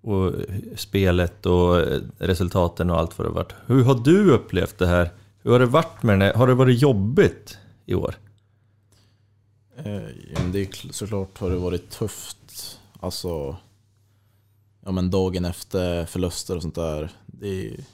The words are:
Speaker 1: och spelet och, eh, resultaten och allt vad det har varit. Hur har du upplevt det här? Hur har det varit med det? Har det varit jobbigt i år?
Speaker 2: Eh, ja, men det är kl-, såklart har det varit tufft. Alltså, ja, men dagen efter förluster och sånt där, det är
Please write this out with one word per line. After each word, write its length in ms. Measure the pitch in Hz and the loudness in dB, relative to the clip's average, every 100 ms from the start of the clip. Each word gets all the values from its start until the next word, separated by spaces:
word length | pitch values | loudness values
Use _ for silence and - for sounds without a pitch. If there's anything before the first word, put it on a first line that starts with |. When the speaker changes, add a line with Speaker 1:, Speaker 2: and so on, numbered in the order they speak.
Speaker 1:
och 300 | - 98 92 90 - 95 233 - | -2 0 0 -2 -6 -8 -10 -14
spelet 680 | - 98 95 87 87 - 92 | -4 0 2 2 0 -2 0
och, 340 | 90 87 87 | 4 4 4
eh, 200 | - 69 - - | 2 -2 -6 -6
resultaten 720 | 92 87 87 95 87 - 87 | -2 0 0 0 0 0 0
och 100 | 82 | 0
allt 180 | 85 - | -2 -4
vad 100 | 80 | -6
det 20 | |
har 40 | 82 | -4
varit. 180 | 85 - - | -8 -12 0
Hur 180 | 131 | 4
har 120 | 120 127 | 4 4
du 360 | 123 185 202 | 4 6 6
upplevt 460 | 120 - 90 85 - | 4 2 -4 -4 0
det 100 | 90 | 2
här? 220 | 87 85 - _ _ | 2 2 -4 _ _
Hur 80 | - | 2
har 80 | 120 | 4
det 60 | 127 | 4
varit 380 | 143 165 - | 2 0 -2
med 160 | 117 98 | 2 4
det? 140 | 98 110 | 4 4
Har 120 | 127 | 4
det 60 | |
varit 280 | 127 127 120 | 6 6 6
jobbigt 760 | 143 107 101 156 165 - - - - _ - | 4 4 2 4 2 2 -20 -20 -20 _ -6
i 100 | 92 | -4
år? 200 | - - - _ _ _ _ _ _ _ _ _ _ _ _ _ _ - | -4 -8 -18 _ _ _ _ _ _ _ _ _ _ _ _ _ _ -14
Speaker 2:
Eh, 160 | 104 101 - - - | -10 -10 -10 -16 -10
ja, 60 | 82 | -6
men 120 | 87 | -4
det 80 | 98 | -4
är 40 | 95 | -6
kl-, 260 | - - | -10 -14
såklart 460 | - 101 104 95 - | -10 -6 -6 -6 -6
har 100 | 95 | -4
det 80 | 90 | -2
varit 320 | 90 87 - | -2 -4 -8
tufft. 880 | - 107 - - - - - - - _ _ | -8 -8 -8 -16 -18 -18 -18 -16 -18 _ _
Alltså, 580 | 90 - 92 82 69 82 _ _ _ _ _ _ _ _ _ _ _ _ 98 | -10 -8 -6 -6 -6 -10 _ _ _ _ _ _ _ _ _ _ _ _ -6
ja, 60 | |
men 180 | 92 90 | -2 0
dagen 340 | 95 92 90 87 | 0 0 -2 -4
efter 600 | 87 - 95 90 85 82 | -6 -6 -4 -2 -4 -6
förluster 500 | 90 90 - - 90 | -4 -4 -6 -8 -8
och 60 | |
sånt 140 | 82 85 | -6 -6
där, 340 | 80 76 76 - - | -6 -6 -10 -14 -20
det 220 | - 101 95 - | -14 -10 -8 -8
är 120 | - - | -12 -18